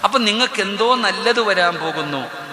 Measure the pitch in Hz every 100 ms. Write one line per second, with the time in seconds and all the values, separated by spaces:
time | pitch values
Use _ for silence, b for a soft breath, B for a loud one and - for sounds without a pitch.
0 | 202 262 220 214 247 240 196 202 226 254
1 | 214 190 233 233 220 185 175 165 160 151
2 | 147 139 127 - -